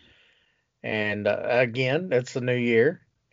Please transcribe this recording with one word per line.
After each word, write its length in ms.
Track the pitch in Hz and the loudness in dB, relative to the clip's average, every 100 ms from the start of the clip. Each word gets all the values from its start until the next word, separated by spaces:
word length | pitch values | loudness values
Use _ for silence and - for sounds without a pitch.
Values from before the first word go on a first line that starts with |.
| _ _ _ _ _ _ _ _ | _ _ _ _ _ _ _ _
And, 440 | 120 107 104 104 101 | -6 -4 -4 -2 -2
uh, 140 | 107 | -2
again, 680 | 110 123 123 117 127 151 185 | 0 0 2 0 -2 -2 0
it's 220 | 123 127 | -2 -2
the 80 | 135 | -4
new 140 | 127 123 | -2 0
year, 460 | 120 113 135 180 _ _ _ | 2 4 4 0 _ _ _